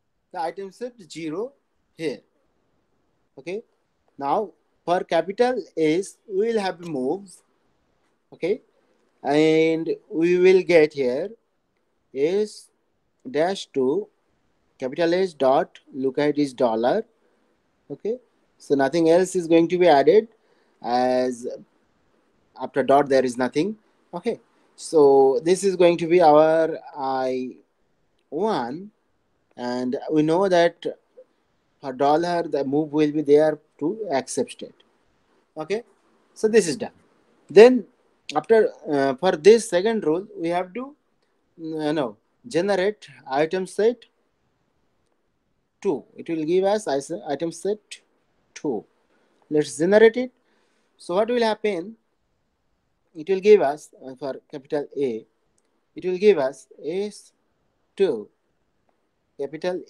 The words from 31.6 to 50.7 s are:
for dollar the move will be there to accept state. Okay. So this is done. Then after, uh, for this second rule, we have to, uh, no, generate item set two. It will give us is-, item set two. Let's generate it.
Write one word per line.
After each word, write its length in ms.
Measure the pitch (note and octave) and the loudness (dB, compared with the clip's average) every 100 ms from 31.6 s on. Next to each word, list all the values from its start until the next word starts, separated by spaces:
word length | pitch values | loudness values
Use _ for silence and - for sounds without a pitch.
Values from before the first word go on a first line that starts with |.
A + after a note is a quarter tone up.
| _ _ | _ _
for 140 | C#3 | -12
dollar 480 | B2+ C#3+ D#3 F3 F3 | -2 2 2 0 -4
the 200 | E3 D3 | -4 -4
move 280 | C#3 D3 D#3 | -2 -2 -2
will 200 | D3+ D3+ | -2 -2
be 100 | D3+ | -2
there 380 | C#3+ D3 D#3 D3+ _ - | 2 4 4 -2 _ -8
to 300 | D3 A3 G3+ | -6 -6 -6
accept 420 | C3+ B2+ - A#2+ | -6 -6 -6 -6
state. 200 | - - _ _ _ _ _ _ _ _ D#3 | -8 -20 _ _ _ _ _ _ _ _ -14
Okay. 280 | D#3 G#3+ - _ _ _ _ | -8 -8 -8 _ _ _ _
So 140 | - A3 | -4 2
this 200 | A3 E3+ | 4 2
is 80 | A2+ | -4
done. 160 | A2 _ _ _ _ _ - | -8 _ _ _ _ _ 2
Then 380 | D#3 A#3+ B3 - _ _ _ - D3+ | 8 8 8 -4 _ _ _ -8 -8
after, 360 | - A3+ F3+ - D#3+ | 2 2 2 -4 -4
uh, 240 | C#3+ C#3 B2+ | -2 0 0
for 180 | F#3 | -2
this 360 | D#3+ F3 A3+ - | 4 6 6 4
second 340 | F3 G#3 A3 | -2 -2 -2
rule, 220 | D3+ E3 G#3 - | -2 -4 -6 -8
we 140 | E3 | -4
have 240 | F3 F#3 | -4 -6
to, 220 | G#3 C4+ D4 _ _ _ _ _ - | -12 -14 -18 _ _ _ _ _ -16
uh, 300 | D#3+ D#3+ D3+ | -12 -6 -4
no, 260 | D#3 B2 G#2 _ _ - | -4 -6 -8 _ _ -6
generate 600 | E3 G3 F#3 F#3+ G#3 - - - | -4 -2 -2 -2 -6 -18 -20 -6
item 380 | C3+ D#3+ F#3 F#3 | -4 -2 -4 -6
set 380 | - A3 B3 - _ _ _ _ _ _ _ _ _ _ _ _ _ _ _ _ _ | -2 -2 -2 -14 _ _ _ _ _ _ _ _ _ _ _ _ _ _ _ _ _
two. 220 | G3 C3 - - | -6 -6 -8 -18
It 120 | - | -10
will 180 | E3 D#3 | -8 -2
give 180 | F#3 | 0
us 240 | F#3+ G#3+ A3+ | 0 -2 -2
is-, 240 | C#3 C#3 F#3 D#3 | -6 -6 -12 -8
item 220 | C#3+ E3 | -6 -6
set 260 | D#3+ F#3+ G#3+ - - _ _ _ _ _ - | -6 -6 -8 -10 -20 _ _ _ _ _ -10
two. 280 | D3+ G#2+ - _ _ _ _ _ - | -8 -8 -10 _ _ _ _ _ -4
Let's 260 | D3+ C#3 C3 | -4 -2 -2
generate 400 | F3 G#3 A3 A#3+ | 2 6 6 4
it. 140 | B3+ _ _ _ _ | -8 _ _ _ _